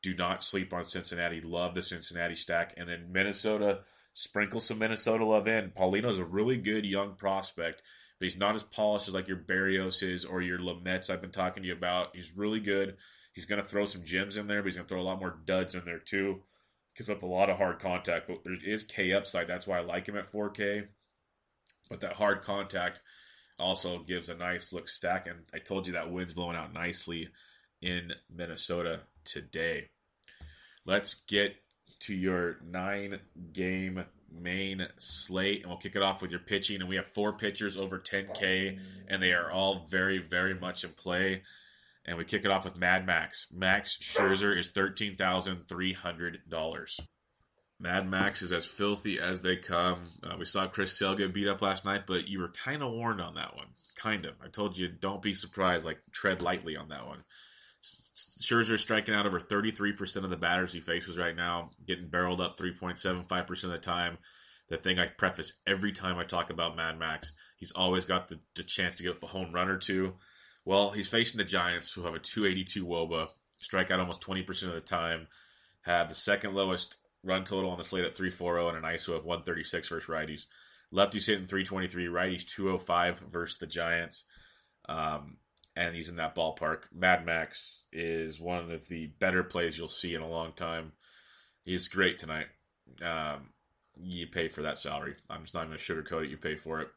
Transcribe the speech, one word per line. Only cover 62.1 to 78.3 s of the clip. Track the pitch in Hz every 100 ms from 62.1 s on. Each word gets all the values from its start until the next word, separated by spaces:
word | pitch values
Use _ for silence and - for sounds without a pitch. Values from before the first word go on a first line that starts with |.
| 87 90 90
up | 87 -
three | 90
point | 90 92 85
seven | 95 90 90
five | 90 87
percent | 92 92
of | 85
the | -
time. | 87 87 85 - - - - _
The | 82
thing | 92 90
I | 85
preface | - 95 90 95 - -
every | 98 101
time | 95 95 87
I |
talk | 85 87 85
about | 85 82 80
Mad | 82 80
Max, | 80 78 80 - - _
he's | 90
always | 90 92 92 90
got | 90 -
the, | 82 _ -
the |
chance | 87 - 90 -
to |
give | 87 85
up |
a | -
home | 95 87
run | 85 92
or | 95
two. | - 95 95 92 - - - - -
Well, | 98 101
he's | 104 98
facing | 113 110 110
the | 95
Giants, | 92 87 87 -
who | -
have | 85 82
a |
two | - - 101
eighty-two | 92 92 104 90
woba, | 85 82 82 80 - _ -
strike | - 95 90
out | 92
almost | 90 85
twenty | - 95
percent | 92 90 92
of | 82
the | -
time, | 90 82 82 80 - - _ _ _
have | - 87 82
the | 90
second | - 101 104 98
lowest | 95 90 - - _ _
run | 92 92 95
total | 95 95
on | 87
the | 87
slate | 95
at | 87 -
three |
four | 92